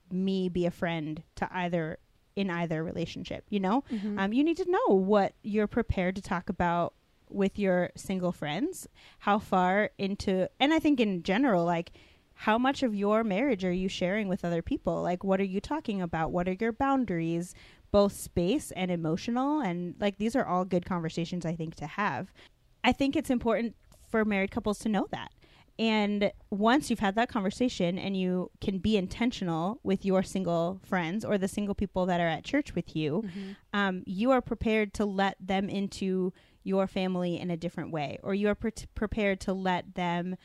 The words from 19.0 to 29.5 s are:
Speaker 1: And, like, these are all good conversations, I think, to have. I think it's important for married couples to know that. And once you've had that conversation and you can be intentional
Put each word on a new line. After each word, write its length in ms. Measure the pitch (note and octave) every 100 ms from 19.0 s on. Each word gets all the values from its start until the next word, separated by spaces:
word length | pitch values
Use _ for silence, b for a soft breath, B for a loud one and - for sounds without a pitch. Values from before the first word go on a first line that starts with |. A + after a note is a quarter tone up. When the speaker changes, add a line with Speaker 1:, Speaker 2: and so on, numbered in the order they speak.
| D#3+ F#3+ - A#3+ C#4 D4+
Speaker 1:
And, 340 | G3+ F3 F3 -
like, 180 | G#3 G3
these 180 | A3 B3+
are 80 | -
all 200 | F3+ F#3
good 200 | F3+ -
conversations, 600 | F3+ E3 E3+ D#3+ F3+ D#3+
I 100 | E3
think, 200 | D#3+ -
to 100 | D3
have. 460 | - G#3 B2+ F#3+ B B _ _ _
I 80 | A3
think 220 | B3 C#4 D4+
it's 140 | B3
important 460 | B3 A#3 G#3+ A#3 - _ - -
for 160 | A3 G#3+
married 260 | G3 G3
couples 280 | A#3+ G#3+ G3
to 100 | A3+
know 180 | G3+ G#4
that. 200 | A#2 - - b b b -
And 520 | A3 G#3+ G#3 G#3 G3+ - -
once 400 | G3 G#3+ C#4 C4+
you've 100 | A3+
had 160 | G3 G#3
that 140 | A#3+
conversation 680 | A3 F#3+ - B3 - F3 F#3
and 200 | G3 F#3+
you 320 | F3+ F3+ F3 -
can 200 | - F#3+
be 180 | G#3 G#3+
intentional 800 | F#3 - A#3 - F3+